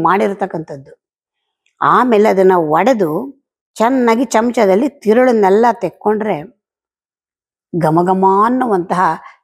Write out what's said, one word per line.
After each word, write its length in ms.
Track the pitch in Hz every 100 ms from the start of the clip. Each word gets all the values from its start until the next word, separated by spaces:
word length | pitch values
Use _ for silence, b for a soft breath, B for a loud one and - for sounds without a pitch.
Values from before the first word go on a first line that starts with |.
| 165
ಮಾಡಿರ್ತಕ್ಕಂಥದ್ದು. 880 | 190 214 190 190 - 156 143 135 - _ _ _ _ _ _ _ _
ಆಮೇಲೆ 460 | 139 185 254 214 214
ಅದನ್ನ 280 | 190 190 185 156
ಒಡೆದು 400 | 156 208 240 165 165 269 - _ _ _ -
ಚೆನ್ನಾಗಿ 480 | 226 269 240 233
ಚಮಚದಲ್ಲಿ 640 | 254 220 240 240 202 190 277
ತಿರುಳನ್ನೆಲ್ಲ 800 | - 202 226 254 226 196 202 233
ತೆಕ್ಕೊಂಡ್ರೆ 640 | 226 165 - 208 214 208 160 160 _ _ _ _ _ _ _ _ _ _ _ _
ಘಮ 260 | 175 156 160
ಘಮ 240 | 180 190 190 196
ಅನ್ನುವಂತಹ 580 | 220 254 254 190 175 180 180 165 B B